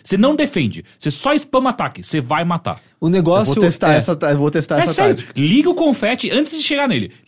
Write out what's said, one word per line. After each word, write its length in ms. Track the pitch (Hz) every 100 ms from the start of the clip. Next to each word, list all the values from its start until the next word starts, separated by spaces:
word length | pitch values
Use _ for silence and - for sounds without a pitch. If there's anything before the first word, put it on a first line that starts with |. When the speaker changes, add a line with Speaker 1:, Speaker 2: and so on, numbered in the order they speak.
Speaker 1:
você 140 | - 190
não 180 | 254 302
defende. 480 | 285 185 117 85 - _
Você 100 | 151
só 240 | - 269
spama 360 | 294 - 254 262
ataque, 340 | 240 143 -
você 160 | - 156
vai 240 | 123 151
matar. 380 | 170 170 - 80 _ _
Speaker 2:
O 80 | 165
negócio 440 | 185 165 185 208
Speaker 3:
Eu 40 | 139
vou 80 |
testar 300 | 175 - 175
Speaker 2:
é 20 | 151
Speaker 3:
essa 180 | 165 156
ta-, 140 | 147
eu 60 | 143
vou 140 | 147
testar 280 | 160 151 151
Speaker 1:
É 0 |
Speaker 3:
essa 120 | 170 160
Speaker 1:
sério, 200 | 403 120
Speaker 3:
tática. 160 | - 131
Speaker 1:
liga 300 | 147 247 339
o 40 | 359
confete 540 | 320 254 208 247 233
antes 280 | 233 302 320
de 40 |
chegar 280 | 285 285 277
nele. 240 | 143 95 -